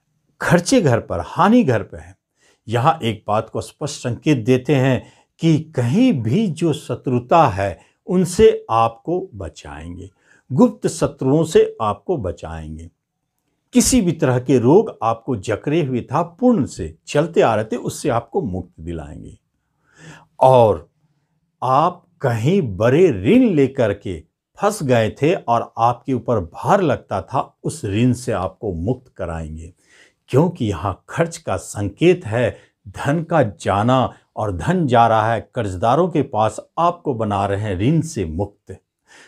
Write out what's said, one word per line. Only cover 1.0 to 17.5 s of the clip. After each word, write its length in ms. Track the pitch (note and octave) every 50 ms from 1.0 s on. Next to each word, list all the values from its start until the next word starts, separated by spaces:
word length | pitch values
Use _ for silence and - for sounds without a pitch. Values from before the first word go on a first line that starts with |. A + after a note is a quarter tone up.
पर, 200 | - - F#2 F2
हानि 440 | F2 - - - E3+ G3+ A#3 B3 A3
घर 180 | C#3 A#2 G#2 F#2
पर 160 | - - -
है। 180 | - F2 - _ _ _ _ _ _ _ _ _ _ -
यहाँ 300 | A2 A#2 B2 D#3+ E3 D#3+ A2+
एक 220 | A#2 G#2+ G2+ - -
बात 220 | G#2 A2 A2 -
को 100 | - A2+
स्पष्ट 420 | A2 - - _ - - - - -
संकेत 360 | B2 A#2+ - - D#3+ D3 B2
देते 360 | G#2 A#2+ C3 B2+ B2+ - D3+
हैं 380 | C3 B2+ C3+ B2+ G#2 - - _ _ _ _ _ _
कि 200 | E3 E3 D#3+ D3+
कहीं 540 | D#3 - - - A#2+ A#2 C#3 G#3+ C4 C4 G3
भी 340 | C3 G#2 A2 B2+ G3+ A3+
जो 260 | F#3+ C#3+ - E3+ E3 C3+
शत्रुता 760 | - - - B2 - - C3+ B2 A#2+ B2 - F3+ E3+ D#3
है 340 | B2 F#2 G2 G2 G2 - - _ _ _ _ _
उनसे 600 | - F3+ F#3 F#3 F3+ - - A3 A3 G#3+ A3 - -
आपको 600 | A2+ A2+ A2+ A#2 - - _ D#3 E3+ F#3 F#3+ F#3 A#2+
बचाएंगे, 760 | G2 E2 D#2 - - - D2+ C#2+ D2 D#2+ E2+ F2 F2 F2+ - - _ _ _ _ _ _ _ B2+
गुप्त 360 | D3+ B3 A#3+ G#3+ - - F#3
शत्रुओं 560 | - - D3+ C3+ - - C3+ C3 C#3 D#3+ E3
से 320 | E3 - - G#3+ - - - A2+
आपको 340 | G#2+ G#2 - _ - F#3
बचाएंगे। 760 | C3+ G2+ F2+ E2+ - - D#2+ D#2+ D#2+ D#2+ D#2 D#2 D#2 E2 F2 - _ _ _ _ _ _ _ _ _ _ _ _ _ _ _ -
किसी 280 | B3 - - C4+ B3
भी 120 | F#3+ F3 -
तरह 260 | - D#3+ C#3 B2 B2
के 200 | B2 - C#3 A#2+
रोग 400 | A2 B2 D#3 G#3 A3 - - - A2
आपको 340 | A2+ A#2 - - - C3
जकड़े 460 | G2+ F#2 A#2 G#2+ G2 - D3 D3 F3 D#3+
हुए 180 | B2+ B2+ A#2
था, 220 | G#2+ - C3 D3+ F3
पूर्ण 420 | E3 - - A#3+ B3+ B3 F3+ A#2+
से 340 | - - - F2+ D#2+ - _ _
चलते 340 | - - D3 D#3 E3 E3 A3
आ 140 | E3+ B2